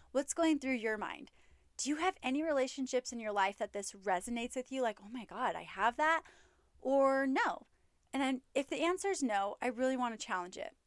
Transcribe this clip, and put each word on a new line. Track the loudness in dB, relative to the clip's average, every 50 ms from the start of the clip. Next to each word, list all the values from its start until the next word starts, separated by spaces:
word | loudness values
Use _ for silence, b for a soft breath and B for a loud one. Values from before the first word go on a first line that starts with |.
| b b b
What's | -2 -2 -2 0
going | 2 4 4 4 4
through | 2 0 0
your | 0 0 -2 -2
mind? | -2 -4 -6 -8 -10 -14 -18 b b b b b b b b b
Do | -6 -2 -2
you | 0
have | 0 0 0 0 0 -2
any | -2 0 0 0
relationships | 2 2 2 2 0 -2 -4 -4 0 0 -2 -2 -2 -8
in | -8
your | -4 -2 2
life | 2 2 2 2 -2
that | -6 -6 -4
this | -6 -8 -8 -10
resonates | -6 -2 0 0 0 0 -2 -4 -4 -4 -4 -4
with | -6 -6 -4
you? | -2 -2
Like, | 0 0 -2 -4 -10
"Oh | -12
my | -12 -12 -10
God, | -10 -6 -2 -2 -2 -2
I | -2 -6
have | -10 -4 0 2 2 2
that," | 2 2 2 2 2 0 b b b b b b b b b b b
or | -2 2 4 6 6 6 6 4 2
no? | 2 2 2 2 0 0 -4 -8 _ _ _ _ _ _ _ _ _ -2
And | 0 0
then | 0 0 -2 -4 _ -4
if | -4 -2 -2
the | -2 0 0
answer | 0 0 0 0 -2
is | -2 0 0
no, | 0 0 0 0 0 -2 -2
I | -2
really | -2 -2 0 0 0 2
wanna | 0 0 -2 -4
challenge | -6 -6 -4 -4 -4 -4 -4 -8
it. | -8 -10 -10 -10 _ _